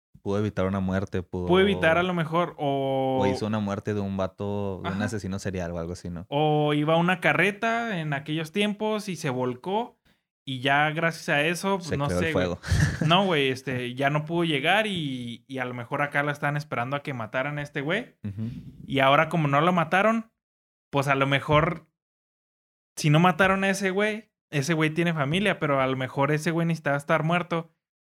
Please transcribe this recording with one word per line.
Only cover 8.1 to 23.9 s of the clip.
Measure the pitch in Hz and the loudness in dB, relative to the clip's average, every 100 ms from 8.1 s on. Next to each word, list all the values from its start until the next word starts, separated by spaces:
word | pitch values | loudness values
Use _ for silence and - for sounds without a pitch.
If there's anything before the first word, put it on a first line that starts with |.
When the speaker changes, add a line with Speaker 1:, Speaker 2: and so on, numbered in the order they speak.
Speaker 2:
aquellos | 143 156 156 156 | -4 -4 -6 -4
tiempos | 202 208 202 214 214 202 | -2 -2 -2 -4 -4 -6
y | 175 | -6
se | 147 | -4
volcó | 127 127 120 180 208 240 - _ _ _ _ - | -2 -2 -4 -4 -4 -4 -10 _ _ _ _ -10
y | 131 | -4
ya | 135 139 151 | 2 4 2
gracias | 151 165 160 - | 0 -2 -2 0
a | 147 | 0
eso, | 156 175 196 196 | 2 0 -2 -2
pues, | 170 | -2
Speaker 1:
Se | 143 | -2
Speaker 2:
no | 143 | 0
Speaker 1:
creó | 87 | 0
el | 160 | 0
Speaker 2:
sé, | |
güey. | 95 90 | 0 0
Speaker 1:
fuego. | 85 | -4
<laughs> | - - - - 156 | 0 2 4 2 4
Speaker 2:
No, | 175 196 | 4 4
güey, | 156 135 | 2 0
este, | 127 - 127 123 123 | -2 -4 -6 -4 -2
ya | 139 | 0
no | 151 151 | 0 0
pudo | 170 | -2
llegar | 170 143 151 202 220 | 0 0 2 2 0
y, | 185 143 127 120 117 - | -4 -4 -6 -8 -12 -10
y | 131 | -8
a | 123 | -6
lo | |
mejor | 123 117 143 | -6 -6 -4
acá | 143 143 | -2 0
la | 147 | -2
están | 143 147 147 | -2 -2 -2
esperando | 151 127 123 143 | -4 -4 -4 -4
a | |
que | 151 | -6
mataran | 127 107 131 139 147 | -8 -6 -4 -4 -6
a | |
este | 143 151 | -8 -6
güey. | 139 202 254 _ | -4 -4 -6 _
Speaker 1:
Ujú. | 104 98 113 127 - - - | -10 -6 -8 -8 -14 -16 -4
Speaker 2:
Y | 135 | 2
ahora, | 135 147 160 | 6 6 4
como | 165 151 | 0 2
no | 139 | 4
lo | 170 | 4
mataron, | 180 160 185 214 226 - _ _ _ _ _ _ | 2 2 2 2 0 -4 _ _ _ _ _ _
pues, | 143 135 | 0 2
a | 135 | 2
lo | 135 | 4
mejor, | 139 - 151 170 170 - _ _ _ _ _ _ _ _ _ _ - | 2 4 4 4 -2 -10 _ _ _ _ _ _ _ _ _ _ -2
si | 156 | 4
no | 151 | 6
mataron | 180 175 190 190 | 6 4 2 2
a | 196 | 0
ese | 190 196 | 0 -2